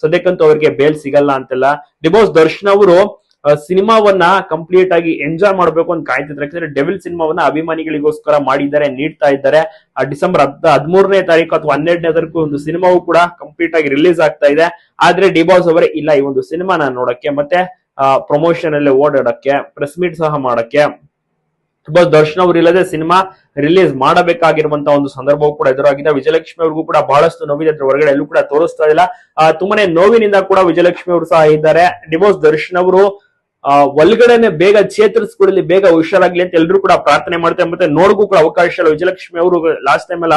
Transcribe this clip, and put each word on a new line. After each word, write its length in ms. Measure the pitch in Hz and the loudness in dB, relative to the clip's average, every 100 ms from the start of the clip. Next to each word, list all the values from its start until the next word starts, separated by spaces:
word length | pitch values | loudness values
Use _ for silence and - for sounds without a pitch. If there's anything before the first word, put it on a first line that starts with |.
ಸದ್ಯಕ್ಕಂತೂ 440 | 156 175 180 180 156 | -2 -2 -2 0 2
ಅವ್ರಿಗೆ 240 | 151 113 | 2 0
ಬೇಲ್ 260 | 113 147 151 | 0 0 -2
ಸಿಗಲ್ಲ 360 | 139 143 143 | -2 0 0
ಅಂತೆಲ್ಲ. 340 | 135 127 127 135 147 - _ | -2 -4 -2 0 -2 -8 _
ಡಿ 60 | 156 | 0
ಬಾಸ್ 260 | 202 196 160 | 2 2 4
ದರ್ಶನ್ 340 | 160 - 202 | 2 0 0
ಅವರು, 600 | 202 196 175 208 - _ _ 147 | 2 4 4 2 -4 _ _ -2
ಆ, 80 | |
ಸಿನಿಮಾವನ್ನ 720 | 151 - 185 214 226 208 190 170 190 185 | -2 0 -2 2 2 2 2 2 0 -2
ಕಂಪ್ಲೀಟ್ 440 | 165 170 180 185 | -8 -2 0 2
ಆಗಿ 180 | 170 170 | 0 -2
ಎಂಜಾಯ್ 460 | 151 143 165 202 190 | -4 -6 -2 0 2
ಮಾಡ್ಬೇಕು 340 | 170 156 165 | 0 0 -2
ಅಂತ 160 | 170 151 | -4 -4
ಕಾಯ್ತಿದ್ರು. 360 | 131 143 139 | -6 -6 -10
ಯಾಕಂದ್ರೆ 240 | 143 170 165 | -10 -8 -8
ಡೆವಿಲ್ 320 | 139 147 196 | -4 -4 -6
ಸಿನಿಮಾವನ್ನ 420 | 175 170 160 170 | -8 -6 -4 0
ಅಭಿಮಾನಿಗಳಿಗೋಸ್ಕರ 960 | 143 147 165 160 160 151 151 151 151 147 | -2 -2 -6 -6 -6 -4 -4 -4 -2 -2
ಮಾಡಿದ್ದಾರೆ, 500 | 139 139 143 147 143 | 0 -2 -2 -2 -2
ನೀಡ್ತಾ 420 | 127 151 - 147 | -4 -8 -4 -2
ಇದ್ದಾರೆ. 600 | 139 135 151 160 - _ - | 0 0 0 -2 -8 _ -8
ಆ, 60 | |
ಡಿಸೆಂಬರ್ 380 | 135 143 180 165 | -6 -4 -4 0
ಹತ್ತು, 260 | 139 - 165 | -2 0 0
ಹದಿಮೂರನೇ 540 | 143 147 190 196 196 | 0 0 0 2 0
ತಾರೀಕು 340 | 175 165 165 165 | 2 0 0 -4
ಅಥವಾ 180 | 151 | -2
ಹನ್ನೆರಡನೇ 400 | 139 165 175 165 | -4 -2 -2 -2
ತಾರೀಕು 260 | 160 160 165 | -2 -4 -4
ಒಂದು 180 | 151 143 | -4 -6
ಸಿನಿಮಾವು 440 | 151 170 180 180 | -6 -2 0 0
ಕೂಡ 160 | 175 165 | 2 0
ಕಂಪ್ಲೀಟ್ 580 | 175 - - - 165 165 | 0 -4 -18 -6 -2 -2
ಆಗಿ 140 | 147 | -2
ರಿಲೀಸ್ 300 | 139 175 165 | 0 0 2
ಆಗ್ತಾ 280 | 151 - 147 | 0 0 -2
ಇದೆ. 480 | 147 170 - _ - | 0 -2 -4 _ -2
ಆದ್ರೆ 300 | 160 175 190 | 0 2 0
ಡಿ 140 | 160 | 2
ಬಾಸ್ 240 | 165 180 170 | 2 2 4
ಅವರೇ 180 | 165 175 | 2 0
ಇಲ್ಲ 260 | 156 147 | -2 -2
ಈ 80 | 143 | 0
ಒಂದು 220 | 139 131 | 0 -4
ಸಿನಿಮಾನ 460 | 131 160 185 170 139 | -6 -8 -4 -2 -2
ನೋಡಕ್ಕೆ, 420 | 123 123 123 151 | -4 -6 -4 -6
ಮತ್ತೆ, 600 | 143 143 180 185 - _ - | -6 -2 -2 -4 -8 _ -4
ಆ, 200 | 135 160 | 0 0
ಪ್ರಮೋಷನ್ 560 | - 147 170 165 165 | 0 -2 0 -2 -2
ಅಲ್ಲೇ 180 | 147 143 | -2 0
ಓಡಾಡಕ್ಕೆ, 600 | 131 147 139 120 117 135 139 - - | 2 2 0 -2 -4 -2 -4 -4 -10
ಪ್ರೆಸ್ 240 | 143 165 | -10 -6
ಮೀಟ್ 180 | 180 165 | -6 -4
ಸಹ 180 | 156 147 | -4 -4
ಮಾಡಕ್ಕೆ. 420 | 131 120 117 143 | -4 -4 -2 0
ಡಿ 1160 | 143 - _ _ _ _ _ _ _ _ - | -2 -4 _ _ _ _ _ _ _ _ -2
ಬಾಸ್ 180 | 165 165 | 2 4
ದರ್ಶನ್ 320 | 151 156 175 | 4 2 0
ಅವರು 140 | 180 170 | 0 2
ಇಲ್ಲದೆ 260 | 165 180 | 2 2
ಸಿನಿಮಾ 380 | 175 156 165 180 190 _ _ 143 | 0 -4 -2 -2 -2 _ _ -4
ರಿಲೀಸ್ 380 | 147 185 170 131 | 0 2 2 0
ಮಾಡಬೇಕಾಗಿರುವಂತ 920 | 135 175 170 170 160 156 151 147 147 | 0 0 0 0 0 0 -2 -2 0
ಒಂದು 220 | 143 139 | 0 -2
ಸಂದರ್ಭವೂ 460 | 131 135 143 147 147 | -6 -2 0 0 0
ಕೂಡ 120 | 143 | -2
ಎದುರಾಗಿದೆ. 460 | 131 143 139 156 | 0 0 0 -2
ವಿಜಯಲಕ್ಷ್ಮಿ 500 | 143 143 160 160 - | -2 0 -2 -4 -6
ಅವ್ರಿಗೂ 220 | 160 156 156 | -4 -4 -4
ಕೂಡ 120 | 151 | -2
ಬಹಳಷ್ಟು 480 | - 139 165 - 147 | 0 2 0 -2 -6
ನೋವಿದೆ, 260 | 147 160 | -4 -2
ಅದ್ರ 120 | 151 | -2
ಹೊರಗಡೆ 280 | 135 135 151 | -2 0 0
ಎಲ್ಲೂ 140 | 139 151 | 0 -2
ಕೂಡ 120 | 160 | -2
ತೋರಿಸ್ತಾ 460 | - 143 165 - | -2 -2 -2 -2
ಇಲ್ಲ. 160 | 156 156 180 - _ - | 0 2 0 -2 _ 0
ಆ, 140 | 160 | 0
ತುಂಬಾನೇ 340 | 160 190 214 196 | 0 -2 -2 0
ನೋವಿನಿಂದ 500 | 165 202 226 208 196 | 2 2 4 2 0
ಕೂಡ 240 | 190 190 | 2 2
ವಿಜಯಲಕ್ಷ್ಮಿ 540 | 185 165 175 175 - | 2 2 0 0 -4
ಅವರು 120 | 175 160 | -4 0
ಸಹ 160 | 165 | 2
ಇದ್ದಾರೆ. 640 | 156 156 156 156 175 - 156 | 4 4 2 2 2 0 -6
ಡಿ 80 | 160 | 0
ಬಾಸ್ 240 | 202 170 | 0 2
ದರ್ಶನ್ 360 | 151 156 - 180 | 2 0 -2 -2
ಅವರು, 520 | 180 185 202 202 _ _ _ _ 139 | 2 2 2 -2 _ _ _ _ 0
ಆ, 180 | 143 | 2
ಒಳಗಡೆನೆ 640 | 143 139 160 220 240 233 226 | 2 4 2 4 4 4 2
ಬೇಗ 280 | 156 190 208 | 2 2 2
ಚೇತರಿಸ್ಕೊಳ್ಳಿ, 840 | 190 - 214 220 214 - 196 185 | 0 0 0 0 -4 0 0 0
ಬೇಗ 240 | 156 185 196 | 0 2 4
ಹುಷಾರಾಗ್ಲಿ 560 | 165 160 190 180 175 | 2 2 0 0 0
ಅಂತ 120 | 180 170 | -2 0
ಎಲ್ರೂ 240 | 165 196 | 0 0
ಕೂಡ 120 | - | 2
ಪ್ರಾರ್ಥನೆ 460 | 170 - 143 - 170 | 0 2 0 -2 -4
ಮಾಡ್ತಾರೆ. 320 | 165 170 170 | -2 -2 -4
ಮತ್ತೆ 180 | 175 170 | -2 -2
ನೋಡ್ಗೂ 400 | 147 196 208 208 | 2 2 2 0
ಕೂಡ 100 | 190 | 2
ಅವಕಾಶ 420 | 156 175 175 180 | 2 0 -2 0
ಇಲ್ಲ. 100 | 170 | -2
ವಿಜಯಲಕ್ಷ್ಮಿ 500 | 151 185 185 - 170 | 0 -2 -6 -10 -2
ಅವರು 440 | 180 175 160 147 | 0 0 -2 -2
ಲಾಸ್ಟ್ 260 | 139 160 - | -2 -2 -2
ಟೈಮ್ 140 | 175 | -6
ಎಲ್ಲ 100 | 165 | 0